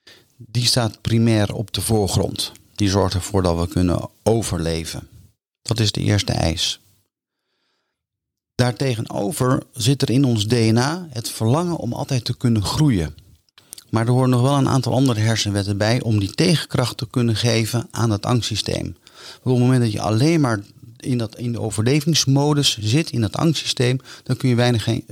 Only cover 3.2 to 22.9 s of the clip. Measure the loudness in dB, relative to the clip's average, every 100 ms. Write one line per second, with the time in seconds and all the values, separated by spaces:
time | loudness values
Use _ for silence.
3.2 | -2 0 0 0 -2 0 0 0 -4 -4
4.2 | 0 0 -2 -4 -4 -4 -6 -12 -14 -20
5.2 | -20 _ _ _ -4 0 0 0 0 0
6.2 | 0 -2 -2 -2 -4 -6 _ _ _ _
7.2 | _ _ _ _ _ _ _ _ _ _
8.2 | _ _ _ -2 -2 0 -2 -2 -4 -4
9.2 | -4 0 0 0 -4 -4 0 0 2 2
10.2 | 2 2 2 2 4 2 0 -4 -8 -10
11.2 | -10 -2 0 2 0 -4 -6 -6 -4 -2
12.2 | -2 -2 0 2 0 2 2 2 0 -6
13.2 | -20 _ _ _ _ -20 -4 -2 2 2
14.2 | 4 4 4 2 2 2 2 2 2 2
15.2 | 0 0 0 -2 -2 0 0 0 0 0
16.2 | 0 0 2 2 0 -2 -2 -4 -6 -2
17.2 | 0 0 0 0 0 -4 -4 -2 0 0
18.2 | 0 -2 -2 -4 -4 -4 -6 -10 -20 -20
19.2 | -20 -8 0 2 4 4 2 0 -2 2
20.2 | 2 2 2 -2 -6 -20 -20 -10 -4 -4
21.2 | -4 -6 -6 -6 -4 -2 0 2 2 0
22.2 | 2 2 4 2 0 -2 0